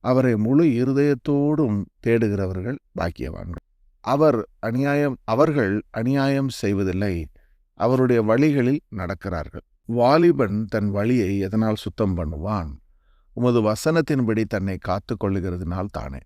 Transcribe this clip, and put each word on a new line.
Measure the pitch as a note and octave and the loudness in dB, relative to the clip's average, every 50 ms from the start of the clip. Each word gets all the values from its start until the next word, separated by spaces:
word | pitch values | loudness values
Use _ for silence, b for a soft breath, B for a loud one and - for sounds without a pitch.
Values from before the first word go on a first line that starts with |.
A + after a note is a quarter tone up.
அவரை | _ A2+ B2+ B2+ B2+ B2+ A#2 | _ 2 2 4 4 2 2
முழு | G#2 G#2+ A2+ C3 D3 E3+ | 2 2 2 4 4 4
இருதயத்தோடும் | D#3+ B2 A#2 B2+ C3 C3+ C#3 C#3+ D3 C#3+ B2 _ - C#3+ C#3+ C#3+ D3 D3+ D3 D#3 A#2+ G#2 G2+ F#2+ - _ _ - | 4 2 2 0 0 2 2 2 2 0 -2 _ 0 0 2 2 2 2 0 0 0 0 -2 -4 -6 _ _ -2
தேடுகிறவர்கள் | A#2 A#2 A#2 A2+ G#2+ G2+ G2 G2 F#2 F#2 F#2+ F#2 A2 C3+ - _ _ _ - | 0 2 2 2 0 0 -2 -2 -4 -4 -6 -6 -8 -8 -10 _ _ _ -6
பாக்கியவான்கள். | E2 E2+ E2 - - B1+ - - - E2+ F2 - _ _ _ _ _ _ _ _ | -6 -6 -4 -6 -10 -10 -10 -10 -10 -12 -12 -12 _ _ _ _ _ _ _ _
அவர் | _ G#2+ B2+ C#3+ D#3 D#3 C#3 A2+ G2+ - _ _ | _ -2 2 4 4 4 4 2 -2 -6 _ _
அநியாயம், | - A2+ A#2 B2+ C#3 C#3+ C#3+ D3 D3 C#3+ B2+ - _ | -6 -4 -2 0 0 0 0 0 0 -2 -4 -6 _
அவர்கள் | - A2+ A2+ D3 E3 D3 C#3+ A#2 F#2+ G2 - - _ | -2 2 2 2 2 4 2 2 2 0 -2 -4 _
அநியாயம் | - - A2+ B2 C3+ C#3 C3+ C3+ C#3 C#3 C#3 C3+ | -8 -4 -2 0 0 0 0 0 0 0 -2 -4
செய்வதில்லை, | A#2+ - - G2+ G2+ G2 G2+ F#2+ F2+ F#2 G2+ G2+ F2+ E2+ D#2+ - _ _ _ _ _ _ _ _ _ | -6 -4 -2 -2 0 0 0 -2 -2 -2 -2 -2 -4 -4 -6 -10 _ _ _ _ _ _ _ _ _
அவருடைய | _ - A#2 B2+ B2+ C3 B2+ B2 A#2 A2 | _ 0 2 4 4 4 4 4 2 4
வழிகளில் | G#2 A2 A#2+ D3 D#3 D3 C#3+ A#2+ B2 C#3 D#3 _ _ | 4 4 4 4 2 2 2 2 0 0 -2 _ _
நடக்கிறார்கள்." | - G#2 F2+ F2 F#2+ E2+ - G2 F2+ E2 D2+ - - D#2 - _ _ _ _ | -10 -8 -6 -6 -6 -8 -6 -8 -6 -6 -8 -10 -12 -16 -18 _ _ _ _
வாலிபன் | - A#2 A#2+ A#2+ B2 C#3+ D#3+ E3+ F3 E3+ C3+ B2+ G2+ G2+ G#2+ A2+ | -6 0 2 4 4 6 6 6 4 4 4 0 0 0 -4 -4
தன் | G2 - A2 G#2 G#2 | -4 -4 -2 -2 -2
வழியை | G2 G2+ G#2 A2+ B2+ B2+ G#2 F2+ G2 G2 | -2 -2 0 0 0 0 0 0 -2 -2
எதனால் | F#2+ F#2+ G2+ A2 A2+ A2 - | -4 -2 -2 0 0 0 -2
சுத்தம் | - - - - - A2+ G2 F2+ | -4 -6 -10 -4 -2 -2 -2 0
பண்ணுவான்? | F2 E2+ D#2 D#2 D2 D#2 G2 G#2+ G2+ E2+ D2+ C#2 - _ _ _ _ _ _ _ _ _ _ _ | -2 -4 -6 -6 -6 -6 -4 -4 -4 -6 -8 -12 -16 _ _ _ _ _ _ _ _ _ _ _
உமது | - A#2+ B2 A#2+ A#2+ G#2+ G#2+ G#2+ | -2 0 2 2 4 2 2 0
வசனத்தின்படி | A2 - D#3 D#3+ E3 D#3 - D#3 C3+ B2 A2 A2 G#2+ A2 | 0 0 2 2 2 2 2 0 0 0 0 0 -2 -2
தன்னை | G2+ - G2+ F#2+ G2 F#2+ F#2 | -2 -2 -4 -4 -4 -6 -6
காத்து | - - F#2 G2+ - - A#2+ G#2 - | -4 -4 -4 -4 -4 -6 -8 -4 -2
கொள்ளுகிறதுனால் | G2+ G2 G2 F2 F#2+ F2 F2 F2+ E2 F2 F#2 F2+ G2+ | -2 -2 -2 -4 -4 -6 -6 -6 -6 -6 -6 -6 -6
தானே. | - - - C2+ C2+ C2+ - | -8 -10 -10 -10 -12 -14 -16